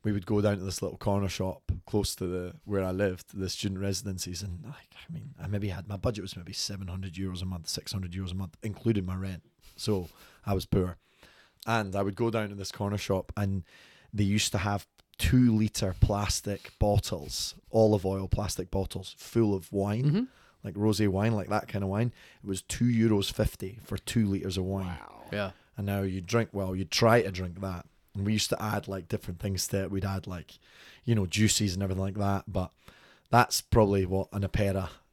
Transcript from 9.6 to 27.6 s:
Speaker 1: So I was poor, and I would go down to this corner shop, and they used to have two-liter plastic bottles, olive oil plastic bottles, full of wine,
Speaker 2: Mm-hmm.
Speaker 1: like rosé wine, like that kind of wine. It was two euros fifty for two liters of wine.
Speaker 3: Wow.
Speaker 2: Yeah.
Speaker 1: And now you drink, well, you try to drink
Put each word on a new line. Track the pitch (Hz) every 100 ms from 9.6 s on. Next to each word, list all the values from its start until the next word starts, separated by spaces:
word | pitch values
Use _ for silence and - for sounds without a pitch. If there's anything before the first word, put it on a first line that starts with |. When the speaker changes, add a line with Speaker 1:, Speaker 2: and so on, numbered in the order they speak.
| -
Speaker 1:
So | - - 101 85 - - _
I | -
was | 95
poor, | - 101 90 - _ _ - - _ _
and | - 113 101
I | 98
would | 101
go | 98 117
down | 110 104
to |
this | 101 95
corner | - 101 104
shop, | - 95 -
and | - 98 98 - - - - -
they | 101
used | 98 104 -
to | 101
have | 101 101 - _ _ -
two-liter | - 123 123 110 110 - 98 87
plastic | - 101 101 - 101 101 - _
bottles, | 104 104 - 85 71 - - - -
olive | 110 110 104
oil | 95 98 95
plastic | - 90 - 90
bottles, | 98 92 95 92 -
full | - 117 110
of | 98 82
wine, | 101 98 110
Speaker 2:
Mm-hmm. | 143 180 254 _ _ _
Speaker 1:
like | 104
rosé | 98 107 104 104
wine, | 92 110
like | 107 95
that | 104 -
kind | 104
of | 98
wine. | 101 120 - - -
It | 101
was | 95
two | - -
euros | 123 117 113 104 98
fifty | - 107 - 95 107
for | - 98
two | - 117 104
liters | 98 95 90
of |
wine. | 92 98
Speaker 3:
Wow. | 92 82 - - -
Speaker 2:
Yeah. | 101 98 - _ -
Speaker 1:
And | 101
now | 101
you | 98 95
drink, | 85 117 110
well, | 98 95
you | 95
try | 95 - 113 117
to | 92
drink | 90 90 87